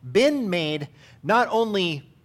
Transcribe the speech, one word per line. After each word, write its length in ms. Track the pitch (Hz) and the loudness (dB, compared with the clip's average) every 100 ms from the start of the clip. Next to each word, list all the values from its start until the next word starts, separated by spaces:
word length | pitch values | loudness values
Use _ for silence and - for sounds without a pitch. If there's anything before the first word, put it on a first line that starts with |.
| 127 | 0
been 400 | 143 277 294 220 | 2 2 0 -2
made 380 | 175 156 151 147 - - - | -2 -2 -4 -8 -14 -20 -12
not 280 | 143 226 240 | 0 2 2
only 580 | 220 226 202 175 147 - _ | 0 0 0 -2 -4 -10 _